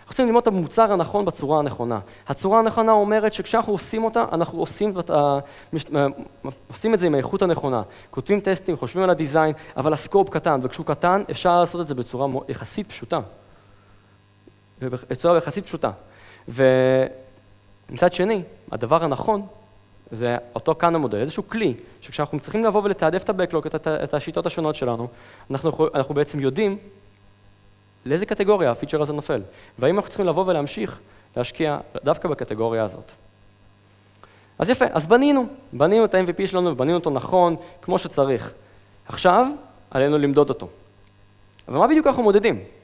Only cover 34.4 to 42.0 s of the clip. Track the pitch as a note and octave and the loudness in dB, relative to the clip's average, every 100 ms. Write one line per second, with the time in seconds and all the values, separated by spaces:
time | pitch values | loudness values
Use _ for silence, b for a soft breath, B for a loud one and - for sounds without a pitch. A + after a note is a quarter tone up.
34.4 | b b E3 B3 B3+ - D#3 A#3+ C#4+ C#4 | b b 0 2 2 0 4 4 6 2
35.4 | A#3+ - - B2 D#3 G#3+ G#3+ F#3 F3+ E3+ | 0 -8 -14 0 4 4 4 2 0 -2
36.4 | F#3+ F#3 F3+ C3 C3+ F3 E3 C3+ - F#3 | -2 0 0 0 0 0 0 -2 0 4
37.4 | F3 E3 B B - F3+ E3 - C3+ B2 | 4 2 B B -4 -2 -2 0 2 0
38.4 | G#2+ - b b b b - - F#3 F#3 | -4 -14 b b b b -14 0 4 4
39.4 | B3+ D4 - - - C3+ C#3+ D3+ C#3+ C#3 | 4 -2 -14 -20 -6 0 2 2 4 4
40.4 | C#3+ C3 F2 - - _ - _ _ _ | 2 0 -8 -16 -20 _ -20 _ _ _
41.4 | _ - - C3+ A3 D#4 | _ -20 -6 2 4 4